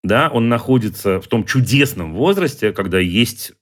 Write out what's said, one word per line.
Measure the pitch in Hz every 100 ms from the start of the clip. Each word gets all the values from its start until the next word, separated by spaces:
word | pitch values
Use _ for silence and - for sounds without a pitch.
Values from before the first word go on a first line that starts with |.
Да, | 92 113 156
он | 117 117
находится | 117 123 131 110 95 101 92
в | -
том | 117 104
чудесном | 131 110 131 139 92 80 87
возрасте, | 160 196 165 - 107
когда | - 95 92
есть | 92 95 120 - - _